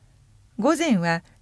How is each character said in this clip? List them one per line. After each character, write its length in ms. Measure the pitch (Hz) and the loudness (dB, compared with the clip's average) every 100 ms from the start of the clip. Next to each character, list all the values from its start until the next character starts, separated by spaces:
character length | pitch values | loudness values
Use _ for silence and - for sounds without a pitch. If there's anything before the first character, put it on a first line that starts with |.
| _ _ _ _ _ - | _ _ _ _ _ -4
午 180 | 240 320 | 0 0
前 200 | 330 196 | 0 0
は 260 | 170 165 - _ | 0 -4 -6 _